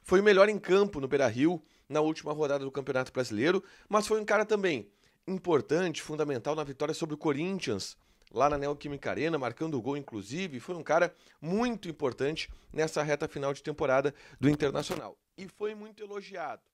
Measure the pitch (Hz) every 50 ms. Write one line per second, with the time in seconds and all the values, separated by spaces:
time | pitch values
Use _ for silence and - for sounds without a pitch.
0 | _ - 185 190 202 214 202 185 196 208 214 185 - - 180 196 202 202 - 151
1 | 135 127 143 135 135 120 107 123 143 165 180 160 _ _ _ _ _ _ 135 151
2 | 151 156 156 - - - 147 151 151 135 139 143 135 135 - 143 131 139 135 127
3 | 127 - _ 127 127 - 113 104 123 165 180 185 - - - - - _ 196 214
4 | 202 - 214 220 208 208 214 208 214 214 220 202 190 185 151 117 101 - _ _
5 | _ _ _ _ _ - 190 185 - 180 165 135 113 - 143 170 185 175 147 -
6 | - - 151 147 156 147 139 120 107 143 151 156 151 139 131 _ 147 147 156 -
7 | 165 156 151 147 - 160 143 139 160 185 196 185 - - 107 95 - - - _
8 | _ _ _ _ _ _ - 110 131 147 147 143 143 143 147 143 - 147 143 135
9 | - - 95 98 139 165 165 147 131 117 117 - 160 160 151 127 104 127 143 147
10 | 139 - - 104 95 98 131 175 196 180 139 120 - - 180 170 143 - 147 170
11 | 175 165 - _ _ - _ _ - 160 180 214 240 247 233 208 - 175 151 -
12 | 147 127 113 - 131 143 160 - - - - - _ _ - 143 156 156 - 156
13 | 147 156 147 147 160 147 - 151 139 139 139 - - 156 143 - 160 135 131 135
14 | 139 143 - - - - - - 120 143 151 147 156 139 139 147 147 - 180 160
15 | 123 101 - _ _ _ _ - 190 180 _ _ 208 214 214 208 208 220 208 214
16 | 214 202 202 202 190 180 196 175 160 139 113 - _ _